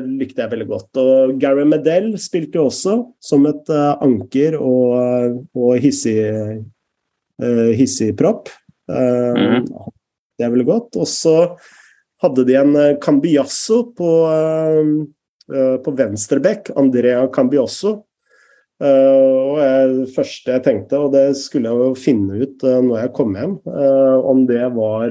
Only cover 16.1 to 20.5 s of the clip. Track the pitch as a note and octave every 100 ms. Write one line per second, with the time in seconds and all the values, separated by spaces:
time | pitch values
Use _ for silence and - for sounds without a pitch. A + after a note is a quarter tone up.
16.1 | G#2 - C#3+ F3+ - - - C3+ B2 A#2+
17.1 | B2 C3 - B2+ C#3+ A#2+ - G3+ G#3+ _
18.1 | _ _ _ _ _ _ - C#3+ C3+ C3+
19.1 | C3+ C3+ C3 C3+ D3 C#3 C3+ C3 C3 C3
20.1 | - C3+ - -